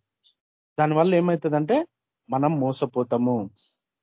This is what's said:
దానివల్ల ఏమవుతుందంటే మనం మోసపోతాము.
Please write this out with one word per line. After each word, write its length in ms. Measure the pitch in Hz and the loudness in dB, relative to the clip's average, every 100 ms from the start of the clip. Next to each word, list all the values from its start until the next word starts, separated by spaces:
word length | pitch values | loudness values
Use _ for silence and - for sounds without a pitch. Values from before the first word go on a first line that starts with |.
| _ _ - _ _ _ _ - | _ _ -20 _ _ _ _ -2
దానివల్ల 340 | 151 156 175 | 0 4 4
ఏమవుతుందంటే 720 | 175 175 170 160 147 151 262 339 _ _ _ - | 4 2 0 0 -2 0 -2 -2 _ _ _ -6
మనం 300 | 131 147 156 | -2 0 0
మోసపోతాము. 920 | 131 127 135 123 120 120 123 120 98 - - - _ _ | -2 -2 -4 -4 -2 0 0 -2 -4 -12 -16 -18 _ _